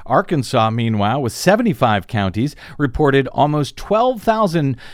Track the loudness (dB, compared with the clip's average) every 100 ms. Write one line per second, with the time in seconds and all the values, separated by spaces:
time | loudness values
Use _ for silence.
0 | -2 0 0 -2 0 0 2 0 -2 0
1 | 0 0 -4 -2 2 2 2 0 2 0
2 | -2 -2 -2 -2 -4 -6 -14 -4 -2 0
3 | 2 2 2 0 0 0 -4 -6 -2 2
4 | 2 0 0 0 0 0 0 -2 -8